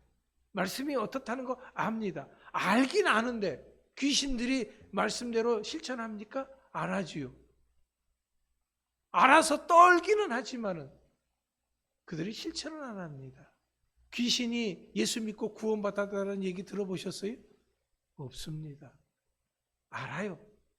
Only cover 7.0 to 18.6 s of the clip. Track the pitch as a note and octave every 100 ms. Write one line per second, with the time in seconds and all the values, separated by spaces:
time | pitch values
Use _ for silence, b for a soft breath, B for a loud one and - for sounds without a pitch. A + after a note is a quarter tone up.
7 | D#3 D#3 B2+ - - _ _ _ _ _
8 | _ _ _ _ _ _ _ _ _ _
9 | _ F3+ B3 D#4 - D4 - E4+ F4+ F4
10 | F4+ G#4 F#4+ A#3+ - A#3+ G#3 E3 C3+ -
11 | _ _ _ _ _ _ _ _ _ _
12 | - D#3 F#3 G#3 - - D4+ D#4 C4 G3+
13 | E3+ C3+ C3+ C3 D3 _ _ _ _ _
14 | - - A#3+ - A#3+ A#3+ A3 E3+ - G3
15 | A3 - A3 G#3 A3 - A3 G#3+ G3+ G3+
16 | G3+ G3+ G3 G3 F#3+ F3+ F#3 F#3+ F#3+ F3
17 | F#3+ - G3 B3+ - _ _ _ _ _
18 | _ - C3 - - D#3